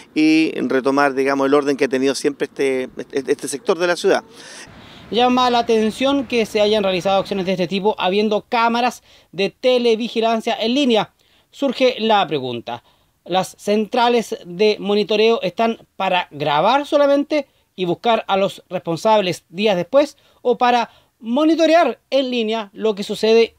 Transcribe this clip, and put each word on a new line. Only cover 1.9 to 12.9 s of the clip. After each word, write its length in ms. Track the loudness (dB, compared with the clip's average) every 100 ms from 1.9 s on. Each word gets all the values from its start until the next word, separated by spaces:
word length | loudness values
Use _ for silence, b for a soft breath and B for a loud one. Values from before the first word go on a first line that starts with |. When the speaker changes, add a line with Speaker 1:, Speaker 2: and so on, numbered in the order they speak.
| 0 -2
Speaker 1:
siempre 320 | -2 -4 -4 -8
este, 420 | -2 -2 -2 -6 -10
este, 360 | -8 -6 -2
este 160 | -4 -4
sector 320 | -6 -4 -2
de 80 | 0
la 80 | 0
ciudad. 280 | 0 0 -2 B B B B B B B B
Speaker 2:
Llama 400 | 0 2 2 2
la 80 | 0
atención 720 | 0 0 0 0 -2 -2 -2
que 180 | -2 -2
se 160 | 0
hayan 220 | 2 2
realizado 360 | 0 -2 0 0
acciones 280 | 0 -4 -2
de 60 |
este 140 | -2 -2
tipo 280 | -2 -2 -2
habiendo 480 | -2 0 0 -2 -2
cámaras 540 | 0 0 0 -2 -4 b b b
de 180 | -4 -4
televigilancia 1040 | -2 0 2 2 0 -2 -2 -2 -2 -2 -4
en 160 | -2 0
línea. 360 | 2 2 0 _ _ _ _
Surge 460 | -4 -4 0 0 0
la 300 | 0 2 0
pregunta, 560 | -4 -4 -8 -8 -12 _